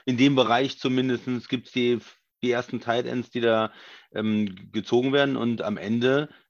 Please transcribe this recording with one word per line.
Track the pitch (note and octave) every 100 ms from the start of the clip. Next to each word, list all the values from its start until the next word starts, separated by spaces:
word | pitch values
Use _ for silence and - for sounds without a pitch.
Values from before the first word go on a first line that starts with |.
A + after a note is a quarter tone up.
in | - B2
dem | C#3 C3
Bereich | A2+ A#2+ C3+ -
zumindest | C3+ B2+ C3 A#2 B2+ B2 -
gibt's | B2+ -
die, | B2+ A#2+ A#2 - - _ _
die | B2+
ersten | A#2+ - A#2+
Tight | - A#2 A#2+
Ends, | B2 A#2+
die | B2
da, | A#2 A2 A2 - - - _
ähm, | - A2 G#2+ G#2 F#2 -
gezogen | G#2+ - A#2+ C3
werden." | C#3+ C#3 B2+
Und | A#2 A2+
am | - G2
Ende | G2 A#2 B2+ C#3 D3+ -